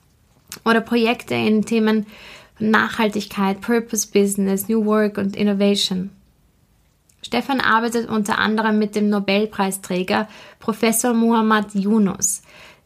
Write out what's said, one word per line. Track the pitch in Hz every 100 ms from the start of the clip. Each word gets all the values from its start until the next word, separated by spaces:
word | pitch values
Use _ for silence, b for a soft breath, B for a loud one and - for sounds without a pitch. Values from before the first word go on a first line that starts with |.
| _ _ _ _ - - 226
oder | 226
Projekte | 226 240 226 240 -
in | 240 220 214
Themen | 208 226 214 220 208 B B B B B
Nachhaltigkeit, | 214 214 220 - 214 208 - - 190 196
Purpose | 226 233 233 214 -
Business, | 202 202 202 196 196 196
New | 226
Work | 208 214 208 202
und | 196 -
Innovation. | 208 196 202 202 - 185 196 - _ _ _ _ _ _ _ _ _ _
Stefan | - 240 240 269
arbeitet | - 220 233 233 226
unter | 220 208 -
anderem | 202 214 226 214
mit | 208 208
dem | 208
Nobelpreisträger | 208 196 202 214 - 196 190 - 180 185 208 214 B B B
Professor | - 214 233 226 247
Muhammad | 233 226 226 220 214 208
Yunus. | 196 196 226 196 - - - B B B B